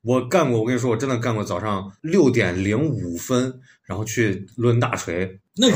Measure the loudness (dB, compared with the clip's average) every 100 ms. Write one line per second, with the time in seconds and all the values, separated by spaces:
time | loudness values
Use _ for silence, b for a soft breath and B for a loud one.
0 | -2 0 2 2 2 0 0 0 0 -2
1 | -2 -2 -2 -2 -4 -4 -4 -4 -8 -12
2 | 0 4 4 4 2 0 0 0 0 -2
3 | -6 -8 -2 0 0 -6 b b -10 -8
4 | -4 -2 -2 -2 -8 -2 2 2 0 -4
5 | -4 -4 -4 -8 _ 2 2